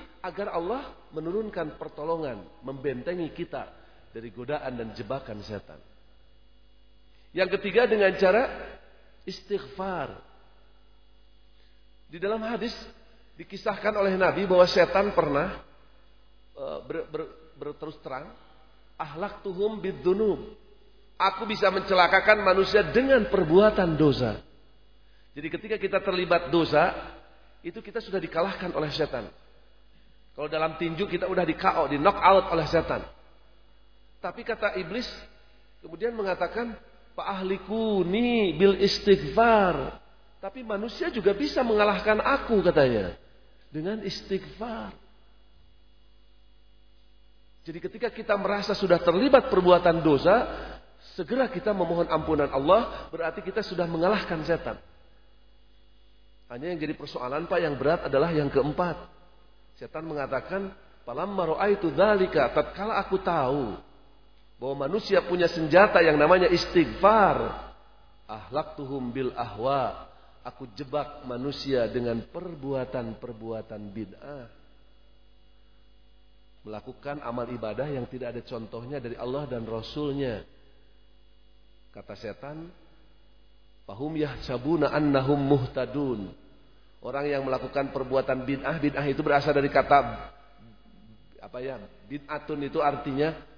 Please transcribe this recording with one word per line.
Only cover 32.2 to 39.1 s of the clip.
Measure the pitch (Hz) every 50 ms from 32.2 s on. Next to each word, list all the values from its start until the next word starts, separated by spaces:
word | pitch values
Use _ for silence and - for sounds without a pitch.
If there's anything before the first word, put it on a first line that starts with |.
out | - 180 196 190 185 190
oleh | 175 165 151 -
setan. | 165 160 - - 131 104 - - - - - - - - - - - - - - - - - - - - - - - -
Tapi | - 180 175 233 226
kata | - 220 220 214 202 -
iblis | 190 175 160 196 247 240 - - - - - - - - - - - - - - -
kemudian | - - 226 165 214 240
mengatakan, | 233 220 202 190 175 180 180 170 - 220 240 233 208 - - - - - - - -
"Fa | 180 - 196 196 190
ahlikuni | 190 190 196 190 - - 214 226 220 220 208 190 170 170 190 226 240 240 240 226 208 175 151 156
bil | 196 196 190 190 196
istighfar." | 196 - - - 208